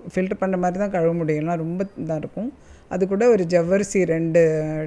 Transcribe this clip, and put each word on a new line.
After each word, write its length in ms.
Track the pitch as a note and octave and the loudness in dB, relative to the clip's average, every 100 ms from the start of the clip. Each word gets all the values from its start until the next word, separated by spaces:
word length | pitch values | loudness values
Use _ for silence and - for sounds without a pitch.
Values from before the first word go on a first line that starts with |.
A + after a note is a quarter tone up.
| E3+ | -6
ஃபில்டர் 240 | F#3 F#3 G3+ | -4 -4 -2
பண்ண 180 | F#3+ F#3 | -2 0
மாதிரி 220 | F3+ F3+ | -2 -2
தான் 120 | G3+ | -2
கழுவ 240 | F#3+ E3 | 0 0
முடியும், 300 | E3+ D#3 D3+ | 0 -2 -2
இல்லைன்னா 120 | D#3+ E3+ | -2 -4
ரொம்ப 280 | D#3+ F3+ G3 - | -4 -6 -6 -8
இதா 120 | D#3 D#3 | -8 -6
இருக்கும். 360 | - - A#3 - - - - | -6 -8 -10 -10 -20 -20 -10
அது 200 | F#3 F#3+ | -4 -2
கூட 200 | G3 A#3+ | 2 4
ஒரு 160 | A3 | 4
ஜவ்வரிசி 600 | E3+ F3 E3+ G3 G3+ G3 | 4 2 2 0 0 0
ரெண்டு 600 | F3 E3 E3 E3+ E3 D#3 D#3 D#3 | 0 0 2 4 4 2 -2 -4